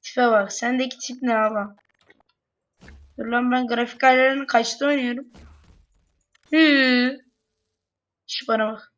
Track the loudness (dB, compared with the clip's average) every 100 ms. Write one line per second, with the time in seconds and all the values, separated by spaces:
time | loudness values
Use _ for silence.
0 | -10 0 2 2 0 -4 -4 -2 -4 -8
1 | -14 -6 -2 0 0 -2 -8 -14 _ _
2 | _ _ _ _ _ _ _ _ -20 -20
3 | -20 -12 -4 -2 0 0 0 -2 -4 0
4 | 4 4 4 0 -2 -2 -2 -4 -2 0
5 | -2 -6 -12 -20 -20 -20 _ -20 _ _
6 | _ _ _ _ _ 4 6 6 4 2
7 | 0 -4 _ _ _ _ _ _ _ _
8 | _ _ _ -14 -4 -2 -2 -6 -16